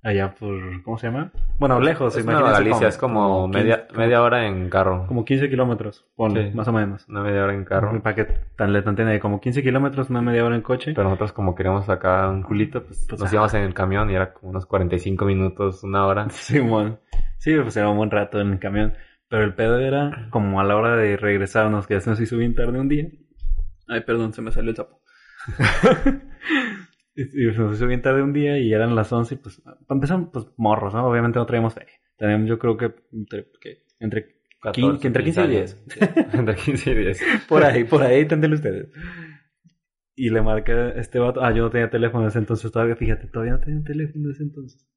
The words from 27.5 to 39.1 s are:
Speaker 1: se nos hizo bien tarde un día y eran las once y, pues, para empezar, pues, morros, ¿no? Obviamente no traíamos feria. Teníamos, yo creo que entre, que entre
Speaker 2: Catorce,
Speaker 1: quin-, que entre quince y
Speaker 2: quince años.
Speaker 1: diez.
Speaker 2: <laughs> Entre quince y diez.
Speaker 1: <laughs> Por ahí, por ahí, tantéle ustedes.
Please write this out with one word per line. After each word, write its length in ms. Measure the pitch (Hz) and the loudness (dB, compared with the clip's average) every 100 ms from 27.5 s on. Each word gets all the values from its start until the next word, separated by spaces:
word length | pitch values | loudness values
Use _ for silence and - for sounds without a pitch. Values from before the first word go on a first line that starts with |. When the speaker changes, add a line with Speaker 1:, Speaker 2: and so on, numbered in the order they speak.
Speaker 1:
se 60 | 107 | 0
nos 180 | 107 104 | -2 0
hizo 100 | 123 | 0
bien 140 | 123 | 2
tarde 200 | 127 135 | 2 2
un 120 | 139 | 2
día 240 | 143 147 143 | 0 0 0
y 140 | 117 | 2
eran 200 | 107 113 117 | 2 2 0
las 160 | 104 | 0
once 220 | 117 117 131 | 0 -2 -6
y, 20 | |
pues, 240 | - - | -14 -20
para 160 | - - _ 139 | -20 -20 _ -2
empezar, 220 | 143 185 175 | 0 -2 -2
pues, 140 | 131 110 - | -8 -12 -2
morros, 360 | 110 107 101 | 0 2 0
¿no? 140 | 107 123 | -2 0
Obviamente 320 | 120 117 117 | 2 2 0
no 60 | 117 | -2
traíamos 280 | 117 113 | 0 -2
feria. 200 | - - _ _ _ | -4 -20 _ _ _
Teníamos, 300 | 107 107 110 | 0 0 0
yo 120 | 117 | 0
creo 160 | 120 107 | 0 0
que 180 | 117 - _ | -2 -6 _
entre, 340 | 110 104 104 - _ | -14 -12 -12 -14 _
que 220 | - - _ _ | -20 -20 _ _
entre 360 | 113 107 - _ _ _ | -6 -6 -8 _ _ _
Speaker 2:
Catorce, 200 | 110 104 | -8 0
Speaker 1:
quin-, 180 | 131 143 | 2 2
que 80 | 139 | -2
entre 160 | 120 | 0
quince 180 | 120 165 | 0 0
y 60 | 170 | 2
Speaker 2:
quince 100 | 117 | 2
años. 260 | 95 - - | -2 -10 -18
Speaker 1:
diez. 480 | - 208 - - | 0 2 2 0
Speaker 2:
<laughs> 0 | |
Entre 220 | - 113 104 | 0 0 0
quince 360 | - 135 - | -2 -2 0
y 40 | 123 | 2
diez. 260 | 95 95 - 220 | 2 -2 0 -2
Speaker 1:
<laughs> 120 | - | 2
Por 160 | 156 | 4
ahí, 200 | 151 131 117 | 6 4 4
por 160 | 151 | 4
ahí, 220 | 135 131 151 | 6 4 4
tantéle 300 | 156 156 151 | 2 2 0
ustedes. 340 | 139 95 - - 170 | -2 -6 -10 -14 -16